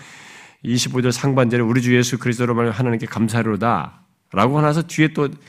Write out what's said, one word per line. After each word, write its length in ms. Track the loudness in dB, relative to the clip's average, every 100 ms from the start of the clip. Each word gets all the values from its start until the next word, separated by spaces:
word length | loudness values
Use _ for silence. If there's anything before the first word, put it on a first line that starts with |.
| -12 -20 -20 -20 -20 _
이십오 400 | -4 -2 -2 0
절 100 | 0
상반절에 500 | 0 0 2 2 2
우리 200 | 2 2
주 120 | 2
예수 240 | 2 2 -2
그리스도로 360 | -4 -2 -2
말하면 180 | 0 -2 0
하나님께 300 | -2 -2 -4
감사로다.라고 1500 | -4 -2 0 -2 -2 0 -2 -4 -14 _ _ _ 0 2 2
나서 200 | 2 0 -2
뒤에 260 | 0 0
또 160 | 0 -4 -6